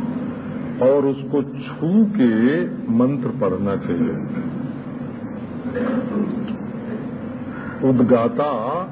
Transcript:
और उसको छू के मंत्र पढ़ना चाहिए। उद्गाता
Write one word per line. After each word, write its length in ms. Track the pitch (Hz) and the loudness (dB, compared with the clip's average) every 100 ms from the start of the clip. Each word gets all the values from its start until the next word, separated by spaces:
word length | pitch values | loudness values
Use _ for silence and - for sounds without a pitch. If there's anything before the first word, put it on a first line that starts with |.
| - - - - - - - - | -2 -4 -6 -6 -8 -8 -6 2
और 260 | 127 143 139 | 4 6 4
उसको 360 | 135 - 143 | 0 0 0
छू 640 | - - - - 160 208 | 0 -6 -8 -4 4 6
के 600 | 208 - 123 110 123 160 - - - | 6 6 4 6 4 4 -2 -4 0
मंत्र 360 | 113 131 139 - | 4 4 2 -2
पढ़ना 480 | - 98 95 101 95 | 0 0 0 0 -2
चाहिए। 360 | - 85 82 - - - - - - - - - - - - - - - - 240 - - - 208 - - - - - - - - - - - - - - - - 131 | 0 0 0 -2 -4 -4 -4 -6 -6 -8 -8 -8 -8 -8 -10 -10 -8 -8 -6 -2 -2 -2 0 -2 -2 -2 -4 -6 -8 -8 -8 -8 -8 -8 -8 -8 -8 -8 -8 0 4
उद्गाता 600 | 120 117 120 117 120 147 117 120 170 190 | 6 6 6 4 2 0 0 -2 -2 -4